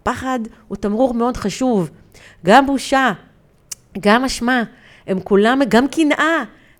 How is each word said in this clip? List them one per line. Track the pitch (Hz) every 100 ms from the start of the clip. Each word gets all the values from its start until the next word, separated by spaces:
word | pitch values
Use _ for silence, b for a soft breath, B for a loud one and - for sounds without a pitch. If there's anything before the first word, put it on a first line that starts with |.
פחד | - 247 262 254 220 B B
הוא | 196
תמרור | 208 214 262
מאוד | 233 240 240
חשוב, | 202 - 262 220 160 - - B B B
גם | 165 233 277
בושה, | 269 - 269 254 180 - _ _ _ _ - _ 202
גם | 202 226
אשמה, | 262 - 233 254 220 B B B -
הם | 190
כולם, | - 196 214 262 269
גם | 220 269
קנאה, | 320 302 294 302 330 233 b b b